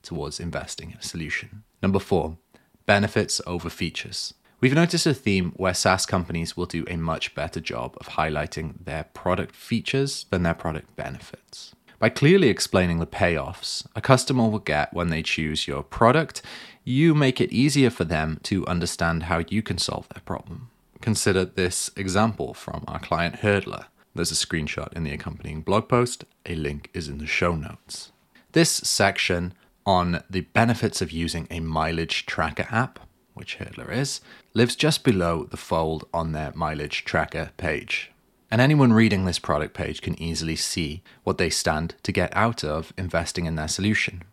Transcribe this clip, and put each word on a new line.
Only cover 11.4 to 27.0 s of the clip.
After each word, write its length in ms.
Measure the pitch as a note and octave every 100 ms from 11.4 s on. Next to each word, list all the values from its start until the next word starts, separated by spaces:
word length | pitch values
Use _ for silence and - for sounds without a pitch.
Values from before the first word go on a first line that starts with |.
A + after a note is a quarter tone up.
| _ - - _ _ _
By 100 | A2+
clearly 400 | - C#3+ G3 C3+
explaining 500 | - - F#2+ F2+ E2
the 80 | E2
payoffs, 800 | - F2 D#2 C#2 - - - -
a 60 | A2
customer 480 | - B2 - B2+ A2+
will 100 | G#2
get 340 | - D2 -
when 160 | F2 F2
they 140 | D#2+
choose 460 | D#2 - D#2 D#2 -
your 140 | C#2
product, 600 | - - A#2 D3+ D#3 - - - - -
you 320 | A#2+ C3 E3
make 260 | D3 C3 -
it 120 | -
easier 380 | A2 C#3+ C#3+ A#2+
for 140 | -
them 360 | E2 D#2 D#2+ D2+
to 220 | - F#2+ -
understand 580 | F2 E2+ - E2+ E2
how 180 | E2 E2 E2+
you 140 | G#2+
can 160 | - F2+
solve 300 | - - -
their 140 | -
problem. 460 | - E2+ - E2+ B2 _ _ -
Consider 440 | A#2 G#2 G#2 F#2+
this 460 | F#2 - F2+ - - -
example 580 | F#2+ G2 A2+ G2 C2+
from 300 | - - E2+ -
our 100 | D#2+
client 380 | - E2 E2+ -
Hurdler. 500 | G#2 G2 - - - _ _
There's 180 | - E2+
a 20 |
screenshot 580 | D#2 - E2 D2 - -
in 120 | E2+
the 80 | D2+
accompanying 500 | - - - D2+ D#2
blog 260 | F#2 G#2 -
post. 360 | B2 B2 - - _ -
A 80 |
link 340 | D#2+ D2 D2 -
is 140 | F#2